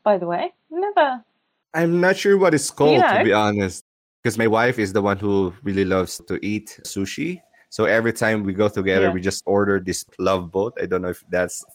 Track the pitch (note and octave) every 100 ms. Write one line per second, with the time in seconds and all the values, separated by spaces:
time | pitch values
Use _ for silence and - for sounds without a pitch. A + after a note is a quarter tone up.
0 | G#3+ G3 E3+ F3 F4 _ - D#4+ G4+ G4+
1 | D4 B3+ _ _ _ _ _ D#3 E3 F3
2 | F3+ F#3+ G3+ G3 F#3 D#3 - - D3 D3+
3 | D#4+ G#3 A2 G#2 G#2+ G#2 F#2+ - - _
4 | _ _ B2 A2 A2+ A2 A#2+ A#2+ G2+ G2+
5 | G2+ G2 G#2 G2 F#2 E2+ G#2 G2 F#2 F#2+
6 | F2 - - F#2 G2 G#2 - - - G2+
7 | G2 - D#3+ F3+ _ _ _ - G#2+ A2+
8 | A2+ A2 A2 A2 G2 F#2+ G#2 G#2 F#2+ F#2+
9 | F#2+ F#2 F#2+ - - G2+ G2+ G2 F2+ F2
10 | - - F#2 F#2+ E2+ F#2+ A2 - F2+ F#2
11 | F2+ F2 - F2+ F2+ - -